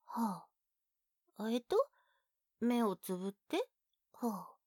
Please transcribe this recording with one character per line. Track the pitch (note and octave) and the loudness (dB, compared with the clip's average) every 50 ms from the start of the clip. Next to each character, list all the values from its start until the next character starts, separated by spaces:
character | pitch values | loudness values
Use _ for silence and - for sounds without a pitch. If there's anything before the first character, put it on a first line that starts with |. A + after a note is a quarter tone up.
| _ | _
は | - - A3+ A#3 G#3+ F#3 E3 - _ _ _ _ _ _ _ _ _ _ _ _ _ _ _ _ _ _ | -8 -4 -2 -2 -2 -2 -6 -10 _ _ _ _ _ _ _ _ _ _ _ _ _ _ _ _ _ _
あ。 | - G#3 A3 | -8 -4 -2
え | A#3 | -2
っ | B3 | -2
と、 | - _ F#4 A4 C#5 - _ _ _ _ _ _ _ _ _ _ _ _ _ _ | 0 _ 2 2 2 2 _ _ _ _ _ _ _ _ _ _ _ _ _ _
目 | A3+ A#3+ B3 A#3+ A#3 | 0 2 4 4 2
を | G#3 F#3 | 2 0
つ | - - - F#3 | -2 -4 -6 -6
ぶ | F3+ F#3 G3 | -4 -4 -8
っ | G3 _ _ | -8 _ _
て。 | _ - G4+ B4+ _ _ _ _ _ _ _ _ _ | _ -2 -2 -2 _ _ _ _ _ _ _ _ _
は | - - B3 A#3 G#3 F3+ - - - | -12 -6 -4 -4 -4 -6 -10 -14 -18
あ。 | _ _ | _ _